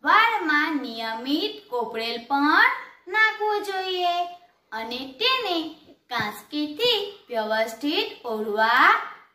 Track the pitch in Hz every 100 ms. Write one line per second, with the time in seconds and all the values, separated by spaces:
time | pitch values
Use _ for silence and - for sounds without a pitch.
0 | 285 392 453 440 339 294 311 302 240 226
1 | 226 226 254 302 403 - - 247 226 226
2 | 226 233 - 277 285 339 466 508 - -
3 | - 415 440 415 415 415 - 381 381 359
4 | 349 349 349 - _ _ _ 220 233 247
5 | 269 - 480 523 415 339 311 - - -
6 | _ 240 214 208 - 294 302 294 480 440
7 | - - _ 233 214 220 220 - 285 359
8 | 440 - 240 220 214 208 226 269 330 440
9 | - - _